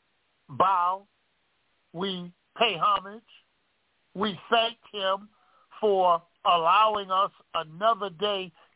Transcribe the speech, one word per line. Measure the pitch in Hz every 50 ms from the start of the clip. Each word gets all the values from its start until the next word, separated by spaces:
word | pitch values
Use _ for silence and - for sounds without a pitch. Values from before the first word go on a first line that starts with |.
| _ _ _ _ _ _ _ _ _ -
bow, | 135 117 180 190 190 175 175 180 190 196 202 _ _ _ _ _ _ _ _ _ _ _ _ _ _ _ _ _
we | - 165 190 196 185 180 175 175 - _ _ _ - -
pay | 240 220 185
homage, | 160 175 208 202 190 185 196 208 233 _ _ _ _ _ _ _ _ _ _ _ _ _ _ _ _ _ _ -
we | 185 208 214 180 135 - -
thank | 233 233 226 226 233 _ _ -
him | - 208 190 190 196 196 208 - _ _ _ _ _ _ _ _ - -
for | 220 208 196 190 180 180 170 165 - _ _ _ -
allowing | 202 175 170 160 170 190 208 220 220 208 202 196 185
us | 190 190 196 180 _ _ _ _ -
another | 165 160 156 156 175 208 226 226 190 202 190
day | 165 156 202 208 202 190 185 175 - _ _ _ _